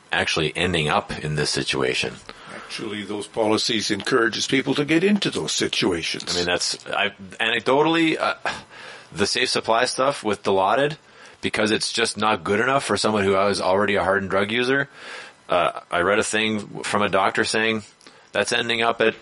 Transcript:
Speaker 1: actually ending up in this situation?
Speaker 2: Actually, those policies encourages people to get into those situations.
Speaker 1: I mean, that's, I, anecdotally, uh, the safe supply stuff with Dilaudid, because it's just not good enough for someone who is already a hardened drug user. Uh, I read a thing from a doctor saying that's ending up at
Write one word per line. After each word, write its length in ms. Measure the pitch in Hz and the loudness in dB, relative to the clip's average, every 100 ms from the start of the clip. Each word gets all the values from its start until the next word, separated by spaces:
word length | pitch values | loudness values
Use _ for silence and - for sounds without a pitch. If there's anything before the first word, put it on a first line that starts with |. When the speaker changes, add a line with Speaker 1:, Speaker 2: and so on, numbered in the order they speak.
| - | -6
Speaker 1:
actually 420 | 82 92 - 76 | -2 -2 0 -2
ending 340 | 76 82 85 76 | 0 0 0 0
up 300 | 98 - - | 0 -2 -6
in 120 | 78 76 | -4 -2
this 120 | 69 | -2
situation? 640 | - - 65 64 64 64 62 - - - | -2 -2 -2 0 -2 -4 -8 -18 -20 -16
Speaker 2:
Actually, 480 | - - - 117 104 | -16 -12 -10 -8 -8
those 240 | 98 104 101 | -8 -8 -6
policies 640 | - 107 107 - 113 101 | 0 2 2 2 0 0
encourages 560 | 101 - 127 113 107 - | -2 0 2 2 0 0
people 300 | 135 143 135 | 0 0 0
to 80 | |
get 180 | 147 160 | 2 2
into 260 | 190 208 151 | 4 2 0
those 220 | 98 78 | -4 -4
situations. 840 | - 107 - 113 87 78 - - | -2 -2 0 0 0 -4 -6 -4
Speaker 1:
I 60 | 90 | -2
mean, 80 | 87 | 0
that's, 320 | 101 - - - | 0 -2 -6 -6
I, 220 | - 101 - 95 - | -2 -2 -4 -12 -4
anecdotally, 760 | 113 117 123 135 156 165 160 147 | -2 0 2 4 4 4 2 0
uh, 180 | 104 - - - - - - - - | -2 -2 -6 -8 -12 -18 -18 -18 -10
the 160 | 85 98 | -2 0
safe 220 | 120 123 | 0 0
supply 380 | 120 - 113 123 | 0 2 2 2
stuff 360 | - 135 139 | 2 0 0
with 220 | 107 101 | -2 -2
Dilaudid, 520 | 107 95 95 117 147 151 - - - - | 2 2 4 4 2 -2 -16 -20 -20 -8
because 320 | - - 107 | -4 0 2
it's 200 | 107 - | 2 -2
just 240 | - 117 - | -2 -2 0
not 280 | 110 104 | 0 0
good 160 | 80 101 | 0 0
enough 240 | 123 139 | 2 0
for 120 | - 104 | 0 0
someone 280 | 110 107 | 2 2
who 120 | 98 95 | 2 4
is 240 | 101 95 | 2 2
already 360 | 90 98 104 98 | 2 2 2 2
a 80 | |
hardened 260 | 87 98 95 | 2 0 2
drug 220 | 95 101 | 0 0
user. 360 | 120 123 139 147 - - - - - - | 0 0 0 -2 -8 -16 -16 -18 -14 -2
Uh, 320 | 87 78 - - | 2 2 -2 -4
I 120 | 87 | 0
read 180 | 87 107 | 2 2
a 20 | |
thing 600 | 101 107 110 107 - - | 2 0 0 -2 -6 -10
from 180 | - 101 | -2 0
a 60 | 101 | 2
doctor 340 | 95 104 117 | 2 2 2
saying 400 | 110 113 110 110 - - - - - | 0 0 0 0 -6 -20 -20 -20 -8
that's 220 | 98 104 | -4 0
ending 300 | 120 117 117 | 0 0 0
up 180 | 117 113 | 0 2
at 160 | 113 - | 2 0